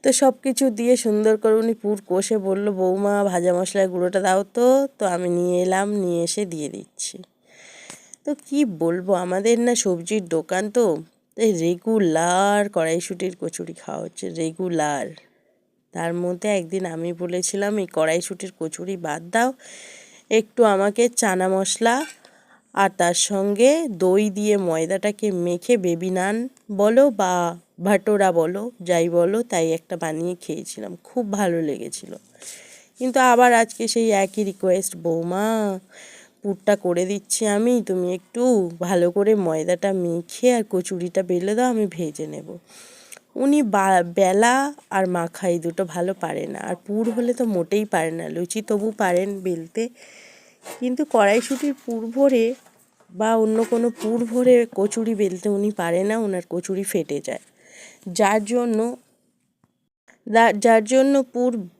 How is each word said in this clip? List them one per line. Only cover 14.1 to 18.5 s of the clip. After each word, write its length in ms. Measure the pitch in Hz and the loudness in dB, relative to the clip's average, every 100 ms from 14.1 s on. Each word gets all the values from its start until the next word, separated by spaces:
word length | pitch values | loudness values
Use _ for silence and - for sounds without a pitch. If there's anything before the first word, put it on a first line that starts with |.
| - 185 | -10 -10
রেগুলার। 760 | 165 165 160 185 165 151 143 113 - _ _ _ _ _ _ _ | -6 -6 -4 -4 -2 -2 -2 -8 -14 _ _ _ _ _ _ _
তার 220 | 170 165 | -8 -6
মধ্যে 360 | 175 175 180 214 | -4 -4 -4 -2
একদিন 360 | 202 165 190 180 | -2 -2 -6 -6
আমি 280 | 160 170 | -6 -8
বলেছিলাম, 640 | 170 175 180 175 196 202 214 | -6 -6 -4 -4 -4 -2 -2
"এই 100 | 180 | -4
কড়াইশুঁটির 580 | - 160 165 - 185 190 | 0 0 0 -4 -10 -12